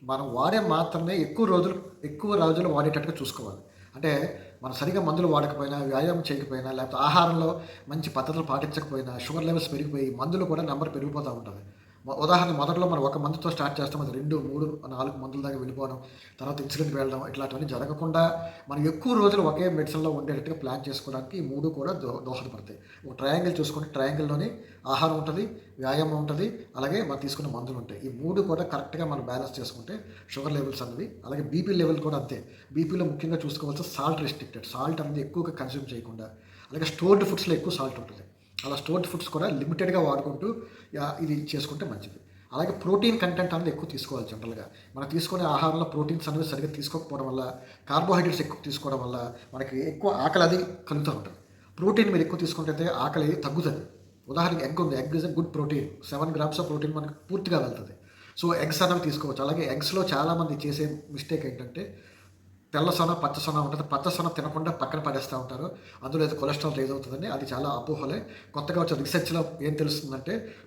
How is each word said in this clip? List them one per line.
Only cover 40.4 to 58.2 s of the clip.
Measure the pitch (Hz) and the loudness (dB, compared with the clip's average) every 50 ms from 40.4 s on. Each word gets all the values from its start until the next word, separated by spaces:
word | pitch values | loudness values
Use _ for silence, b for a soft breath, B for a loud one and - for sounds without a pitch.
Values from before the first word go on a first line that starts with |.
| 180 226 233 - B B B B B B - | -2 -4 -4 -4 B B B B B B -6
యా, | 147 143 147 147 - | -4 -4 -4 -4 -2
ఇది | 165 151 147 147 147 - 156 | -2 0 0 0 -2 -2 -4
చేసుకుంటే | 135 - - 143 - - | -4 -4 -4 -6 -6 -6
మంచిది. | 151 104 101 104 - - - - b b b b b | -6 -6 -8 -10 -14 -16 -18 -20 b b b b b
అలాగే | 120 143 175 180 | -2 0 0 0
ప్రోటీన్ | - - - 175 196 202 233 233 220 - | -2 -2 2 4 4 6 6 6 4 4
కంటెంట్ | 180 180 165 185 180 175 170 | 2 2 2 2 0 2 0
అనేది | 165 175 156 | 0 0 0
ఎక్కువ | 151 151 156 - | -2 -2 -4 -8
తీసుకోవాలి | 139 131 - - 135 120 113 - | -8 -8 -6 -6 -6 -6 -6 -6
జనరల్‌గా. | 110 110 113 113 113 107 95 - B B B B B | -8 -10 -8 -8 -10 -10 -12 -14 B B B B B
మనం | 135 143 147 | -8 -4 -2
తీసుకునే | 156 170 160 - 185 180 175 | 0 0 0 0 0 0 2
ఆహారంలో | 151 143 - 160 160 160 165 160 | 2 4 4 4 4 4 2 0
ప్రోటీన్స్ | - 147 151 147 151 170 160 - 156 | 0 0 0 0 0 0 -2 -2 -2
అనేవి | 147 160 160 | 0 0 0
సరిగ్గా | 156 139 139 151 147 | -2 -2 -2 -4 -4
తీసుకోకపోవడం | - 147 139 - - 160 - - 143 135 135 | -4 -4 -6 -4 -4 -6 -6 -6 -6 -6 -4
వల్ల, | 131 131 131 127 - - B B B B B B - | -4 -2 -4 -4 -4 -6 B B B B B B 2
కార్బోహైడ్రేట్స్ | 139 160 170 190 180 175 165 175 - - | 2 4 6 6 6 6 6 4 4 2
ఎక్కువ | 147 - - - - | 0 -2 -6 -8 -6
తీసుకోవడం | 143 135 - 147 139 135 127 | -6 -6 -4 -2 -2 -2 -2
వల్ల | 123 123 127 120 120 117 - B B B 127 | -2 -2 -4 -4 -4 -6 -8 B B B -8
మనకి | 131 135 - 131 135 | -6 -6 -4 -2 -2
ఎక్కువ | 160 156 151 - 202 196 | -2 -2 -2 0 2 2
ఆకలి | - - - 208 - 185 | 2 4 4 4 6 6
అది | 165 165 180 180 180 - - - - - | 6 6 6 4 0 -2 -6 -8 -6 -2
కలుగుతూ | 147 147 143 147 | -2 0 0 0
ఉంటుంది. | 123 104 104 - - - b b b b b b b - | -2 -2 -4 -10 -14 -18 b b b b b b b 0
ప్రోటీన్ | 175 208 202 226 214 202 | 2 4 6 6 6 6
మీరు | 185 160 | 4 2
ఎక్కువ | 160 - 175 165 | 2 2 0 -2
తీసుకుంటే | 175 156 - 165 156 156 147 147 165 | -2 -2 -2 -2 -2 -2 -2 0 0
ఆకలి | 165 - 120 131 151 - 160 147 156 | 0 0 0 0 0 2 2 2 2
తగ్గుతుంది. | 180 - - 135 147 170 156 143 - - - - - - - - - _ _ - | 2 0 0 -2 0 0 0 0 0 -2 -6 -12 -16 -20 -20 -20 -20 _ _ -4
ఉదాహరణకి | - 170 170 180 170 - - | 0 2 2 2 2 0 -2
ఎగ్ | - 160 185 | -2 0 0
ఉంది, | 170 147 135 | 0 0 0
egg | 127 131 147 160 | -2 -2 0 0
is | 160 165 | 0 0
a | 165 - | 0 0
good | 165 160 - - | 0 0 0 0
protein, | 156 143 147 151 139 - - - - - - | -2 -2 0 0 0 -2 -4 -8 -12 -10 -6
సెవెన్ | 143 139 160 160 151 | -4 -2 0 0 0
grams | 151 151 151 - 180 | 0 0 0 0 -2
of | 160 - | -2 -2
protein | 151 135 151 151 156 | -2 -2 -2 -2 -2
మనకు | 151 147 - - - - - | -2 -4 -6 -8 -12 -8 -6
పూర్తిగా | 190 190 - 170 170 143 | -4 -2 0 2 2 2
వెళ్తుంది. | 127 117 104 101 98 - - - B B B B | 2 0 -4 -8 -10 -14 -16 -18 B B B B